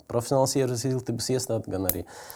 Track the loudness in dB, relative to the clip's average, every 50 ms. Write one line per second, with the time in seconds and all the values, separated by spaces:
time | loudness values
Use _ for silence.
0 | -8 -4 -2 -2 0 2 4 4 4 4 4 2 2 2 0 -2 -2 -2 -2 -2
1 | -2 -4 -4 -4 -2 0 0 0 0 0 -2 -4 -4 -4 -4 -2 2 2 2 2
2 | 0 -8 -12 -16 -16 -16 -16